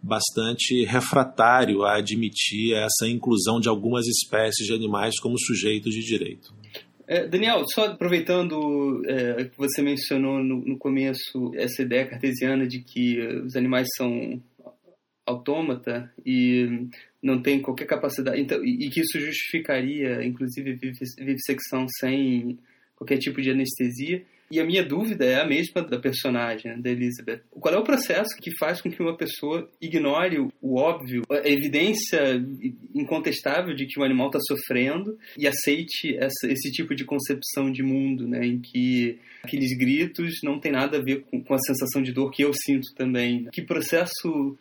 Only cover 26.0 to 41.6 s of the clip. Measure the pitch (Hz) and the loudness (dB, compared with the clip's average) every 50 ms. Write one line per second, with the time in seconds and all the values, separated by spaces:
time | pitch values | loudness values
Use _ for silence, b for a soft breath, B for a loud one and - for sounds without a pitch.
26 | - 135 131 - - 135 123 120 120 117 113 110 - 117 117 120 120 123 123 123 | -2 -2 -2 0 -2 0 0 0 0 -2 -4 -6 -8 -10 -10 -6 -2 -2 0 0
27 | 123 123 120 - - - 113 - _ _ - - - 156 165 202 226 302 294 254 | 0 -2 -2 -4 -8 -8 -8 -8 _ _ -20 -2 0 2 2 4 4 4 2 2
28 | - - 170 175 214 220 - - - 175 165 - 156 156 180 170 - 175 170 - | 2 2 0 0 0 -2 -4 -8 -10 -10 -4 -2 -2 -2 -2 -2 -4 -6 -4 -2
29 | 175 165 165 - 165 135 - - - 147 156 170 165 - _ _ - 165 160 165 | -2 -2 -2 -2 -6 -6 -6 -6 -4 -4 -4 -4 -6 -8 _ _ -10 -2 0 2
30 | 151 139 143 160 180 185 170 147 135 123 - _ - 135 127 127 143 165 165 165 | 2 2 2 2 2 2 2 0 0 -2 -4 _ -4 0 2 4 4 2 2 0
31 | 139 127 127 120 113 - 143 147 139 147 143 139 147 147 139 147 170 208 214 214 | -4 -4 -4 -4 -2 0 0 2 4 4 4 4 2 0 2 2 2 2 2 0
32 | - - - 160 143 135 127 123 123 135 139 127 - 131 123 - - - - 143 | -2 0 2 2 4 4 2 2 0 -2 -6 -6 -6 -6 -6 -6 -16 -6 -4 -4
33 | 147 - 165 160 156 147 139 - - 139 143 165 180 180 151 135 135 135 - 143 | -2 0 -2 -2 0 -2 -2 -2 -2 0 0 0 0 -2 -4 -6 -6 -6 -2 0
34 | 143 135 131 127 131 139 - 147 - - 143 - - - 127 123 123 135 151 170 | 2 2 4 2 2 2 0 -2 0 0 -4 -4 -2 -2 0 0 2 2 0 -2
35 | 196 208 220 B B B B B 143 143 139 - - 143 143 156 170 165 - - | -4 -4 -8 B B B B B 0 0 0 2 2 2 2 0 0 -6 -8 -6
36 | - 156 131 - 131 135 135 - - - 139 131 - 143 131 - 156 - 143 135 | -4 -4 -2 -2 -2 -2 -2 -2 -2 -2 -2 0 -2 -6 -4 -4 -4 -4 -4 -6
37 | 135 - 147 143 139 - 139 135 - - - 143 139 135 131 127 135 135 131 135 | -4 -4 -4 -4 -2 -2 -4 -4 -4 -6 -2 -2 0 0 0 0 0 0 2 2
38 | 135 135 135 127 117 120 123 120 120 120 120 123 120 - - 127 123 127 127 123 | 2 0 0 -2 -2 -2 -2 0 0 0 0 -2 -4 -4 -2 0 2 2 4 2
39 | 120 120 117 B B B B B B - 151 143 135 127 131 123 127 123 135 147 | 2 0 -2 B B B B B B -6 -2 -2 0 0 0 2 2 2 4 2
40 | 170 170 - - 170 170 165 - - 147 139 139 - 156 139 127 135 143 151 143 | 2 0 -2 -4 -4 -4 -4 -4 -4 -4 -4 -2 -2 0 0 0 0 0 0 0
41 | 127 131 135 139 139 - - 123 123 - 139 127 | 0 0 -2 -2 -4 -6 -8 -8 -2 0 0 0